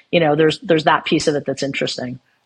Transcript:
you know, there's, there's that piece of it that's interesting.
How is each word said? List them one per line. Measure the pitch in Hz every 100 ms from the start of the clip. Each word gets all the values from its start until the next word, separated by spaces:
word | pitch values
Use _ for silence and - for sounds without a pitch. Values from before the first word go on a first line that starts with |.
| _
you | 175
know, | 156 147
there's, | 156 151
there's | 196 160 160
that | 156 -
piece | 160 160
of | 147
it | 139
that's | 131
interesting. | 139 135 131 - 123 127 _ _